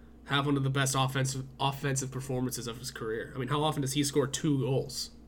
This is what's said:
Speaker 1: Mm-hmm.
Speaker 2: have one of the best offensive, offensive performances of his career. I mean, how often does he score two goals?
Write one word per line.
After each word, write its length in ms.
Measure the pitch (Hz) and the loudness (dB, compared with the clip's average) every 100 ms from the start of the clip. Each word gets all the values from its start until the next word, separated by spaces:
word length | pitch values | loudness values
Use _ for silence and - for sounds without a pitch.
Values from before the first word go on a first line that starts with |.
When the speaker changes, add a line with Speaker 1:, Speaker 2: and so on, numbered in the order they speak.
| - - - | -20 -16 0
Speaker 1:
Mm-hmm. 60 | 143 | 2
Speaker 2:
have 100 | 143 | 4
one 120 | 143 | 2
of 60 | |
the 60 | 135 | 2
best 240 | 135 135 135 | 2 2 2
offensive, 480 | 127 139 131 135 131 - | 2 2 0 -2 -8 -2
offensive 520 | 139 135 143 135 131 | -2 0 -2 -2 -2
performances 560 | 131 131 127 127 120 113 | -6 -4 -2 -2 -2 -6
of 100 | 113 | -8
his 140 | 135 | -8
career. 420 | - 113 110 - 127 | -6 -4 -4 -4 -4
I 40 | |
mean, 80 | 127 | -2
how 160 | 147 | 2
often 180 | 151 147 | 2 2
does 120 | 131 | 0
he 100 | 147 | 2
score 240 | 139 147 131 | 2 4 2
two 320 | - 160 139 | 2 2 2
goals? 500 | 123 131 - - - - | 4 2 0 -6 -8 -10